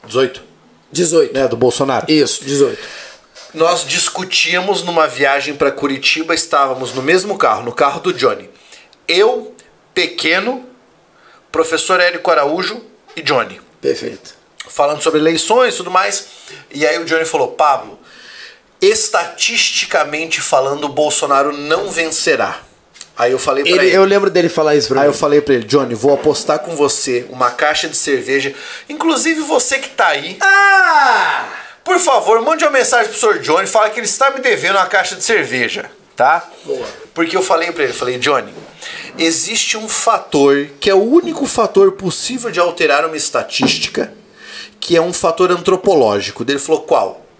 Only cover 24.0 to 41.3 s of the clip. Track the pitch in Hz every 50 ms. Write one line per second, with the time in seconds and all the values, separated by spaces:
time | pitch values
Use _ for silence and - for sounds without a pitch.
24 | 190 196 202 202 196 196 165 180 175 165 - - 156 151 147 147 139 - - 135
25 | 139 147 139 - - 147 147 147 147 - 135 123 110 107 139 147 135 120 120 107
26 | 113 143 143 - - 151 135 - - - 127 - - - 165 143 147 139 - -
27 | - 143 123 120 120 - 127 127 127 123 120 - 156 151 156 - - 160 - -
28 | - 147 139 127 107 127 135 139 135 139 139 - - - - - - _ 294 311
29 | - 330 311 254 226 320 320 311 311 285 311 254 247 - 277 262 269 - - -
30 | 214 175 151 143 147 170 196 - - 392 392 403 403 403 392 392 381 349 330 294
31 | 277 269 233 - - - - - - - - - - - - _ _ - 370 349
32 | - 311 262 220 - 190 226 226 226 285 320 311 339 294 277 262 226 - 220 240
33 | 220 214 - - - 214 196 170 123 131 156 180 196 190 - 220 214 214 214 240
34 | 220 202 - - 269 269 269 269 247 254 233 - 151 180 196 196 185 - - 196
35 | 175 180 190 185 - - 226 196 147 120 123 127 120 107 - - - - - -
36 | _ _ _ - 120 139 160 175 - - - - - 151 - 127 120 - - -
37 | - - _ 170 165 165 175 185 - - 180 165 170 175 160 156 143 123 120 -
38 | 131 123 127 123 123 143 143 127 107 101 - - - - - - - - - -
39 | - - - - 165 165 165 - - 202 226 220 - - - 220 214 214 - -
40 | - 233 220 190 - - - 147 139 139 139 143 143 147 - - - 208 196 190
41 | 208 233 277 349 349 339